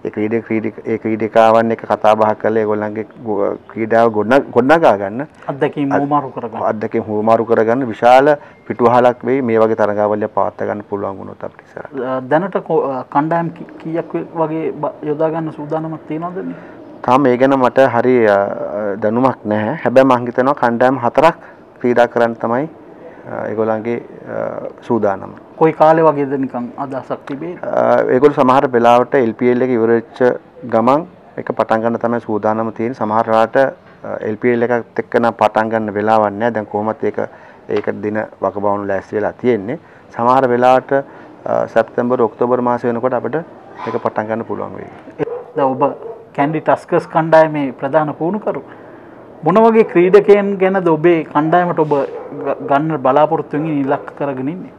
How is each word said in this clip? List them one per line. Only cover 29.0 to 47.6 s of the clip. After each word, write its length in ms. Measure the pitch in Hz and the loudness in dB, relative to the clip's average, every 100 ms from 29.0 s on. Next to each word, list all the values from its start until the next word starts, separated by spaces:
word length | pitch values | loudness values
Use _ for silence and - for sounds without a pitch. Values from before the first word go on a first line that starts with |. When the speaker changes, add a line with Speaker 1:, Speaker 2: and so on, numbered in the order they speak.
| 123 | 4
Speaker 1:
එල් 180 | 143 117 | 2 0
පී 180 | 107 123 | 0 0
එල් 120 | 123 | 2
එක 80 | 127 | 0
ඉවර 180 | 120 113 | 0 2
වෙච්ච 300 | 117 - - 127 - - - 120 | 2 -2 0 0 0 -10 -16 -2
ගමන් 360 | 113 117 143 180 - - - | 0 2 2 -2 -18 -16 -14
ඒක 140 | - | -10
පටන් 280 | 120 110 113 | -4 0 0
ගන්න 180 | 113 117 | 0 -2
තමයි 220 | 117 117 | -2 -2
සූදානම 520 | 117 107 107 110 113 | -4 -2 -2 -2 -4
තියෙන්නේ. 220 | 107 117 | -4 -6
සමහර 320 | 131 107 110 113 | -4 -2 0 2
වෙලාවට, 300 | 110 113 139 | 2 2 2
අ, 600 | 135 - - - 107 104 | 0 -2 -20 -18 -12 -8
එල් 160 | 107 107 | -8 -2
පී 160 | 123 | 0
එල් 100 | 120 | 0
එකත් 360 | 117 120 - - | 0 -2 -4 -8
එක්ක 180 | - - | -2 0
නම් 160 | 120 | 0
පටන් 360 | 110 107 110 110 | 2 0 2 0
ගන්න 260 | 113 107 | -2 -2
වෙලාවක් 360 | 101 107 110 104 | -2 2 2 2
නැහැ. 200 | 101 117 | 0 -2
දැන් 160 | 110 101 | -2 -6
කොහොමත් 380 | 104 107 110 | -4 -4 -4
ඒක, 140 | 107 107 107 - - - - | -4 -4 -10 -12 -20 -20 -6
ඒක 220 | 104 110 104 | -4 -4 -6
දින 180 | 104 107 107 - | -6 -6 -8 -6
වකබවුණු 440 | 98 101 101 101 101 | -6 -2 -2 -2 -4
ලෑස්ති 300 | 95 - 110 | -6 -4 -4
වෙලා 160 | 101 | -4
තියෙන්නේ. 460 | - 123 113 98 143 - - - | -2 -2 -2 -4 -10 -14 -20 -16
සමහර 380 | - 120 131 131 | -4 2 2 2
වෙලාවට, 440 | 120 127 127 123 | 2 4 4 2
අ, 760 | 139 139 - - - - 117 117 | -4 -4 -18 -20 -14 -4 -4 0
සැප්තැම්බර්, 560 | 113 113 - 120 127 | -2 -2 -4 -2 0
ඔක්තෝබර් 380 | 113 - 123 123 | 0 0 -2 0
මාස 240 | 123 120 | 0 -2
වෙනකොට 280 | 123 117 127 | -2 -2 -2
අපිට 220 | 123 117 | -4 -4
ඒක 680 | 147 175 - - - - 117 | -6 -8 -20 -20 -12 -8 -4
පටන් 240 | 117 110 107 | -4 -4 -6
ගන්න 180 | 113 | -6
පුළුවන් 320 | 107 101 98 98 | -6 -8 -10 -12
වෙයි. 500 | 98 - - - - - - 151 | -16 -20 -20 -10 -8 -8 -10 -4
Speaker 2:
දැන් 120 | 135 | -2
ඔබ 160 | 123 - - - - - - | -2 -4 -4 -14 -18 -12 -4
කැන්ඩි 240 | 143 160 | -4 -2
ටස්කර්ස් 480 | 147 135 - 170 165 | 0 -2 0 -2 0
කණ්ඩායමේ 640 | 165 160 160 156 151 | -2 4 4 4 0